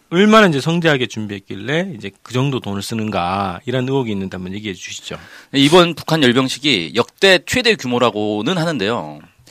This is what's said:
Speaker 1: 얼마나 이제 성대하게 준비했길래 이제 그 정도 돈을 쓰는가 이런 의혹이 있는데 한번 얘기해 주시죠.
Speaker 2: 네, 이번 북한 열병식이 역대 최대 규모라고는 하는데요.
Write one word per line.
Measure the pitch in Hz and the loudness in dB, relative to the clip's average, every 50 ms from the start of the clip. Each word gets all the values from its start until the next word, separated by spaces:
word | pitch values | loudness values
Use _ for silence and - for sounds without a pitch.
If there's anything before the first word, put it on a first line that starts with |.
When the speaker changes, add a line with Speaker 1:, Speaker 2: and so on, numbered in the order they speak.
| _ - | _ -2
Speaker 1:
얼마나 | 165 180 208 214 220 220 208 | 2 4 6 6 8 8 8
이제 | 175 147 131 | 6 4 2
성대하게 | 123 160 170 175 165 160 143 127 120 | 0 0 0 2 2 2 2 2 -2
준비했길래 | - - 110 107 101 101 98 - - 104 95 101 127 147 170 196 196 131 | -4 -6 -8 -8 -8 -10 -12 -12 -12 -14 -10 -6 -4 -4 -4 -4 -6 -10
이제 | 107 98 98 - _ | -12 -14 -14 -16 _
그 | - - 113 | -12 -6 -4
정도 | 127 135 143 131 113 | -2 -2 -2 -2 -4
돈을 | - 104 98 98 98 | -4 -6 -6 -6 -6
쓰는가 | - 113 110 107 107 98 90 90 90 95 101 - - - - - | -6 -6 -6 -4 -4 -2 -2 -2 -2 -2 -2 -4 -4 -6 -8 -8
이런 | 123 123 131 127 131 | -4 -4 -4 -2 -2
의혹이 | 135 135 123 110 | -2 -2 -2 -2
있는데 | 101 98 95 92 98 | -4 -6 -6 -6 -8
한번 | 92 90 92 95 | -10 -10 -10 -10
얘기해 | 107 107 104 90 | -10 -8 -10 -10
주시죠. | - - - - - - - - - - - - - - _ - | -10 -12 -14 -16 -14 -14 -14 -14 -14 -16 -20 -20 -20 -12 _ 2
Speaker 2:
네, | 139 | 2
이번 | 139 147 175 185 170 170 160 | 4 6 6 6 6 4 0
북한 | - - - 160 165 | -6 -4 -2 0 4
열병식이 | 135 123 117 135 131 131 - - 139 151 120 87 82 - 92 | 4 4 4 2 0 -2 -4 -4 -2 0 0 0 -2 -2 -2
역대 | 113 117 - _ - 196 196 185 175 - | -2 -2 -2 _ 2 4 4 4 4 2
최대 | - - 254 220 233 202 | -2 -2 0 0 0 0
규모라고는 | - - 123 123 120 123 113 98 104 107 104 104 104 110 156 190 165 | 0 -2 -4 0 2 2 2 2 0 -2 -2 -2 -2 -2 -2 -2 -2
하는데요. | 160 170 151 110 95 104 120 101 78 76 76 76 - _ _ _ _ - | -2 -4 -2 -2 -2 -2 -2 -4 -6 -8 -12 -16 -20 _ _ _ _ -14